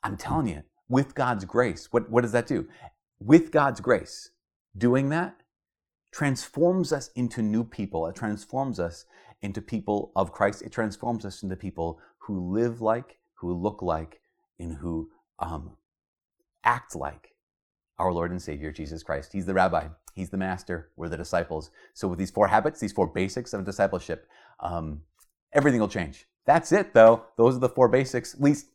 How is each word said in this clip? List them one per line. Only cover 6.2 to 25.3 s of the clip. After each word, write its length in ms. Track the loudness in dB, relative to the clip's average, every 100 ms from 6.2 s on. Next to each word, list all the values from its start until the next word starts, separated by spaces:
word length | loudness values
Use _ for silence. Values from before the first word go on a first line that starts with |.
| -2 -2 -6 0 2 2 0
us 160 | -2 -4 -6
into 260 | -4 -2
new 220 | -2 0
people. 420 | -2 -6 -6 -4 -6
It 100 | -6
transforms 640 | -8 -8 -8 -6 -6 -4
us 260 | -6 -8 -20 _ -20 -12
into 200 | -10 -10
people 500 | -8 -8 -2 -4 -2 -2
of 160 | -2
Christ. 300 | 2 0 0
It 100 | -10
transforms 540 | -4 -4 -4 -6 -6 -8
us 160 | -10
into 140 | -10 -8
people 440 | -10 -6 -6 -6 _ _
who 340 | -8 -6 -2
live 280 | 0 0 0
like, 360 | -2 -2 -4 _ _ _
who 180 | -6
look 280 | -4 -4 -4
like, 400 | -4 -4 -6 -16 _ _ _ _
and 140 | -10
who, 360 | -8 -6 -6 -8 _ _ _
um, 360 | -8 -8 -12 -20 _ _ _ _ _ _ _ _
act 320 | 0 0 -4 -10
like 400 | -10 -10 _ _ _ _ _ _ _ -2
our 160 | -2
Lord 180 | 0 -2
and 100 | -4
Savior, 300 | -8 -8 -10
Jesus 320 | -10 -10 -10
Christ. 300 | -6 -6 -6
He's 120 | -8 -2
the 80 |
rabbi. 340 | 2 2 2 -4 -14 -20 -12
He's 140 | -8
the 80 | -4
master. 540 | -4 -4 -6 -10 -10 -12
We're 140 | -8
the 80 | -8
disciples. 540 | -2 -2 -2 -6 -10 _ _
So 140 | -6 -4
with 120 | -2
these 120 | -4
four 160 | 2 4
habits, 320 | 4 2 -4
these 140 | -6
four 140 | -2 -2
basics 460 | 0 -4 -4 -8
of 120 | -8 -8
discipleship, 640 | 0 0 0 -6 -10 _ _ -20 _
um, 420 | -8 -6 -8 -10 -16 _ _